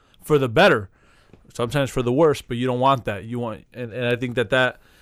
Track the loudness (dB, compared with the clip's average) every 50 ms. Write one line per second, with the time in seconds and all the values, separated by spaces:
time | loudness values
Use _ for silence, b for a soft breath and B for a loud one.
0 | b b b b -2 2 2 2 2 2 4 4 6 6 4 2 0 -8 b b
1 | b b b b b b b b b -14 -6 -6 -4 -2 -2 -2 -2 -2 -2 -2
2 | -2 0 2 4 4 4 2 0 -4 -8 -6 -4 -4 -2 -2 0 2 2 2 0
3 | -2 -8 -8 -8 -8 -8 -8 -6 -6 -8 -10 -12 -16 _ -14 -14 -12 -10 -8 -4
4 | -2 -2 -2 -2 -2 -4 -2 -2 -2 0 2 2 2 0 -2 -8 b b b b